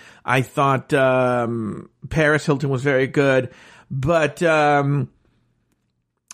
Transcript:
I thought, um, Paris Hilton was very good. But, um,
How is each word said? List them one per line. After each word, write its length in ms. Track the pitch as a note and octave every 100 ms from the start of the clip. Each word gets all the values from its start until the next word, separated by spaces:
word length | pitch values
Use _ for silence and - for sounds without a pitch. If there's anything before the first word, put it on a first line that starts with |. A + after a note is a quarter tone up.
| - -
I 160 | - B2+
thought, 500 | A#2+ - C#3 C3 -
um, 960 | C#3+ C3 B2+ B2+ B2 A#2 A#2 G#2+ F2 - _ -
Paris 360 | D#3 D3+ D3+ -
Hilton 240 | C3+ C#3
was 120 | C3
very 240 | C#3+ C3 C3
good. 440 | D3+ C#3 C3 A#2+ - - - -
But, 520 | C3+ C#3 E3 D3 -
um, 680 | E3+ D#3+ D3 C#3+ C#3 C#3+ C3 _ _ _ _ _ _ _ _ _ _ _ -